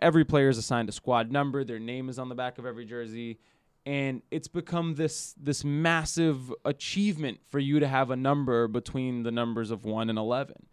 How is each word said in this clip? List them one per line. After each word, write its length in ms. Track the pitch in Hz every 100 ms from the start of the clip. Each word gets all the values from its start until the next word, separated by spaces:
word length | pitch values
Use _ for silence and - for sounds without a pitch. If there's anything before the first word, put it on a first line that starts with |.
every 240 | 170 160 147
player 240 | 147 135
is 80 | 117
assigned 320 | - 120 110
a 20 |
squad 380 | - - 120 113
number. 320 | 143 143 139
Their 140 | 120 113
name 320 | 113 127 131
is 80 | 127
on 120 | 127
the 60 | 123
back 220 | 127 127
of 80 | 123
every 200 | 120 110
jersey, 540 | 120 113 113 117 113 _ _ _ _ 139
and 360 | 143 135 131 -
it's 160 | 156 -
become 480 | 175 165 170 165 147
this, 400 | 156 - - -
this 260 | 143 139 143
massive 840 | 147 165 165 151 165 165 135 127 - -
achievement 760 | 143 - 190 208 156 139 - _
for 140 | 143
you 200 | 139 147
to 80 | 143
have 220 | 135 127
a 60 | 127
number 520 | 135 143 131 117 117
between 540 | 120 - 131 127 123
the 80 | 117
numbers 380 | 117 117 113 110
of 140 | 107 110
one 240 | 107 113
and 80 | 110
eleven. 480 | 110 123 139 - -